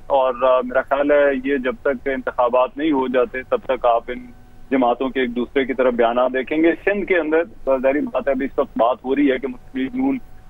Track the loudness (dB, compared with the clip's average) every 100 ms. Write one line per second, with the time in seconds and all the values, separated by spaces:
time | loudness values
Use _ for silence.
0 | -2 0 2 2 2 2 2 -2 0 0
1 | 2 4 4 0 -2 -2 -2 -4 -4 -2
2 | -4 -4 -4 -2 2 2 0 -2 -2 0
3 | 0 0 0 -4 -4 -4 -2 0 2 2
4 | 0 -10 -12 -20 -20 -20 -2 2 2 0
5 | -2 -2 -2 -2 -2 -2 0 2 2 4
6 | 2 2 0 -2 -2 2 2 2 -2 -2
7 | 0 0 2 0 0 -4 -2 0 2 0
8 | -2 -2 -2 -2 -2 -2 -2 0 0 0
9 | -2 0 2 0 -4 -10 -10 -6 -4 -2
10 | -2 -2 -8 -18 -6